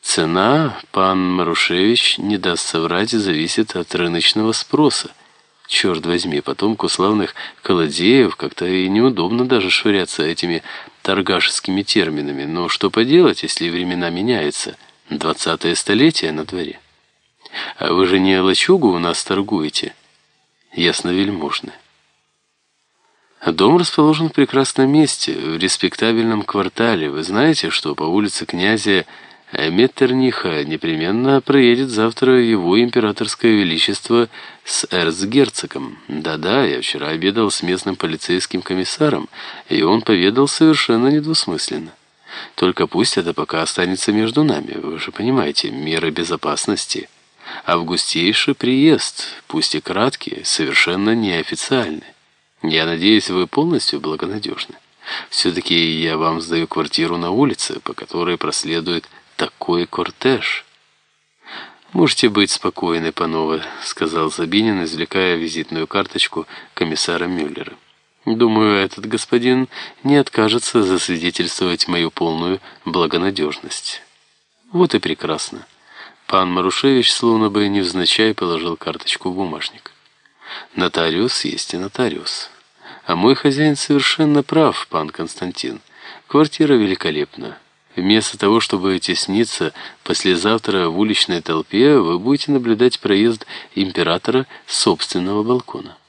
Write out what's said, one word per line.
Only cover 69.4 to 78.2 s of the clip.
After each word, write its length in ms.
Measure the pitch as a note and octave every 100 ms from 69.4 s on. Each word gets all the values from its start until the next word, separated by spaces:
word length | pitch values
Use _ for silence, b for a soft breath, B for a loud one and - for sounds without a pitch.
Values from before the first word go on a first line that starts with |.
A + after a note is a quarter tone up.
| B2 B2+ B2+ B B B
не 120 | C3+ C#3+
откажется 680 | C3+ - G#2+ A2+ - A#2+
засвидетельствовать 1080 | G2 F#2 - F2 F2 - F2 - F#2 E2+ -
мою 200 | F2 E2
полную 500 | - E2+ D#2+ E2+ F#2+ B B -
благонадёжность». 1200 | F2 E2 E2+ F2+ G2 D2+ D2 D2+ - - - - _ _ _ _ _ _
«Вот 240 | F3 F3 A2+
и 40 |
прекрасно». 680 | - D#2 - D#3+ - - - _ B B B B _
Пан 220 | G2 F#2
Марушевич 640 | F2+ F#2 - C3+ C3 A#2
словно 380 | - A#2+ A2+ G#2+
бы 180 | G2+ G#2
невзначай 640 | G2+ F2+ F2+ F2 -